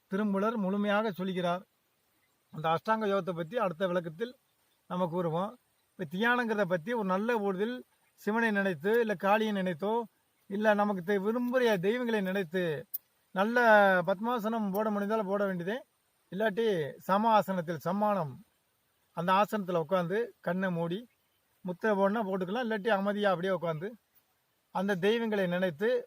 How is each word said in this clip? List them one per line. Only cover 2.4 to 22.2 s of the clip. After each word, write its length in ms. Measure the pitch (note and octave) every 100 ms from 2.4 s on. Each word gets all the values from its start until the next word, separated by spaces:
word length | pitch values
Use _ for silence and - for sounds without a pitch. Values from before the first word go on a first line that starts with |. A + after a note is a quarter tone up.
| _
அந்த 120 | D#3 D#3+
அஷ்டாங்க 360 | D#3+ A3 A3 G#3
யோகத்தை 280 | G3 F3 E3+
பத்தி 220 | E3 A#3+
அடுத்த 300 | G3 D#3+ F#3+
விளக்கத்தில் 460 | F3+ E3 D#3+ A#3 - _ _ _ _ -
நம்ம 140 | F3+ F3+
கூறுவோம். 460 | F3 E3+ D#3+ G#3 B3 _ _ _
இப்ப 220 | - E3+
தியானங்கிறத 560 | F3+ A#3+ B3 A3+ G#3 F3+
பத்தி 280 | F3+ D#3+
ஒரு 120 | A#3+ F#3+
நல்ல 320 | F#3 A3+ A3+
பொழுதில் 380 | G3+ F3+ A3 B3+ - _ _ _
சிவனை 300 | G#3 A3+ A3+
நினைத்து, 400 | G3+ G3 D3+ F#3+ A#3
இல்ல 140 | A3
காளியை 400 | F#3+ G3 G#3+ A3
நினைத்தோ, 400 | G3+ F#3 D#3 G3+ A#3 A3 _ _ _ -
இல்ல 240 | G3+ G#3+
நமக்கு 280 | G#3 G#3 F#3+
தெ-, 180 | E3+ G3+
விரும்புகிற 560 | G3+ A#3+ B3 B3+ A#3+ G3
தெய்வங்களை 440 | F#3+ B3 A#3 A3
நினைத்து 420 | F#3 G3+ D#3+ F#3 F3 C#3+ - - - _ _ -
நல்ல 220 | G#3+ A#3+ A#3 G#3 G3 F#3
பத்மாசனம் 720 | F3 F#3+ A3+ B3 G#3 A3+ G3+
போட 180 | F#3+ A3
முடிந்தால் 340 | G3+ G3+ A3 F#3+
போட 200 | G3+ G3
வேண்டியதே. 320 | F3+ E3+ A#3 - _ _ _ _
இல்லாட்டி 360 | F#3 A3 F#3+ A3+ F3+ C#3 -
சம 320 | - G3 A3+
ஆசனத்தில், 540 | G#3+ F#3+ F#3 E3 D#3+
சம்மானம், 500 | E3+ G3+ G#3 G3 D3 B2+ - _ _ _ _ _ _ -
அந்த 140 | F3
ஆசனத்துல 420 | F#3+ G#3 G#3+ F3+ F3
உட்கார்ந்து 420 | D3+ F#3+ E3+ G#3 A#3+ -
கண்ணை 300 | E3+ F#3 F#3+
மூடி 280 | E3 E3+ F#3+ B3 _ _ _ _ _ F3+
முத்திரை 280 | F3 A3 G3
போடனா 260 | G3 A3+